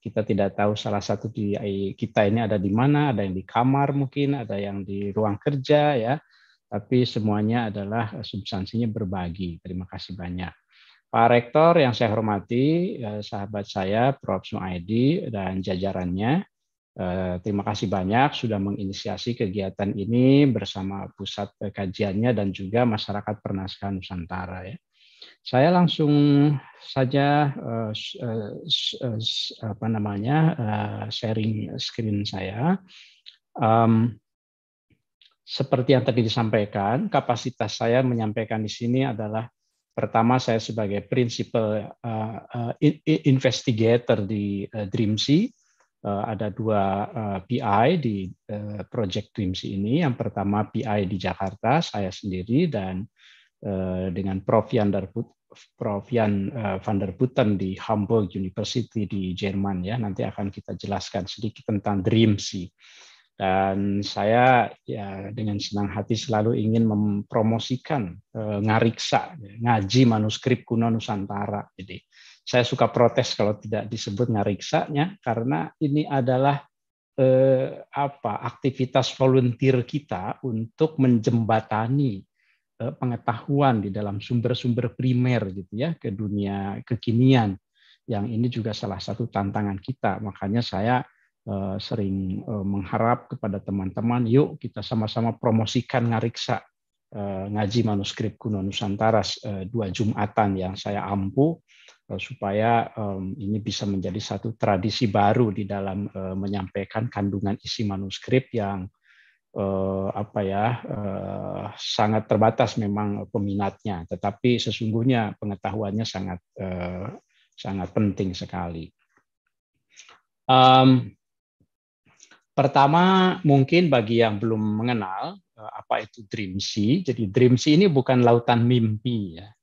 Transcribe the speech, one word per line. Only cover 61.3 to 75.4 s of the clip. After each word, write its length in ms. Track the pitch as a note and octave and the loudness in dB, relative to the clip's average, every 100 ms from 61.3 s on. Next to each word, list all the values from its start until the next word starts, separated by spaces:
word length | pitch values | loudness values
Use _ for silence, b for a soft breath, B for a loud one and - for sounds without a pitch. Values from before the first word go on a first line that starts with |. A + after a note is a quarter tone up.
| - G#2+ - | -8 -8 -8
tentang 400 | - G#2 G#2 G2+ | -4 -4 -2 0
Dream 320 | F#2+ A2 A2+ G2+ | 2 6 6 4
C. 320 | - G2+ F2 _ B B B B B _ | -2 -8 -10 _ B B B B B _
Dan 680 | G2 F#2+ G2 G2 G2+ G2+ | 0 2 2 0 0 -2
saya 640 | G2+ - G2+ A#2 B2 B2+ G#2 - | -4 -2 2 4 6 6 4 -4
ya 480 | - B2+ G2+ F#2+ G2 | -10 -8 -8 -10 -10
dengan 240 | A2 G#2+ G2+ | -6 -4 -4
senang 360 | - G#2 G2+ | -4 -4 -4
hati 200 | F#2+ G#2 | -4 -2
selalu 480 | A2 - G#2+ G#2+ A#2 | -4 0 0 2 0
ingin 240 | G#2+ A2+ | 2 2
mempromosikan, 1400 | A2+ G#2+ G#2 G2+ G#2 - A2 A2+ - B2+ - D3 F#2+ F2+ _ A2+ | 2 2 0 -2 -2 0 2 0 -2 -6 -4 -4 -4 -8 _ -8
eh, 220 | G#2+ G#2 | -4 -2
Ngariksa, 800 | G#2+ A2 A#2 A2+ - B2 - E3 | 2 4 2 0 -2 -2 -2 -12
ya, 120 | G2+ G#2 | -16 -4
ngaji 360 | A#2+ A#2 G2 A#2+ | 2 2 4 6
manuskrip 560 | B2+ A2+ G#2+ - - A#2+ - | 6 6 0 -2 0 0 0
kuno 240 | A2+ A#2 | 0 2
Nusantara. 720 | A2+ A2+ G#2 G2 G2+ G2+ G2+ - | 0 -2 -6 -4 -6 -4 -6 -8
Jadi 320 | - F#2+ F2+ _ B B B | -16 -14 -14 _ B B B
saya 200 | - B2+ | 0 2
suka 280 | A#2+ - A#2 | 2 2 2
protes 400 | - A#2 - B2 | 6 4 4 -2
kalau 240 | - G#2 G#2 | 0 0 0
tidak 320 | G#2+ A2 G#2 | -4 -6 -4
disebut 400 | A2+ - G2+ A#2+ | -6 -6 -2 0
Ngariksanya 920 | A2 G2+ G2 - D#3 - C#3+ E3+ G3 | 2 0 -2 -2 -2 0 -2 -2 -2
karena 480 | - A2+ | -4 -2